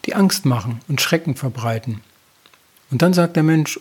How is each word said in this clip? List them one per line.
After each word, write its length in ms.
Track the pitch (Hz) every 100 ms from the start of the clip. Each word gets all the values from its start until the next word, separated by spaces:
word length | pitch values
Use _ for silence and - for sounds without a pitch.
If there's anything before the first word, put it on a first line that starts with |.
| -
Die 80 |
Angst 320 | - 190 - 139
machen 340 | 120 107 117 -
und 120 | 143
Schrecken 340 | - 170 165
verbreiten. 640 | 131 131 117 113 113 - 107 _ _ _ _ _ _ _ _ _
Und 120 | 127
dann 100 | 170
sagt 240 | 180 170 170
der 60 |
Mensch, 360 | 156 160 147 -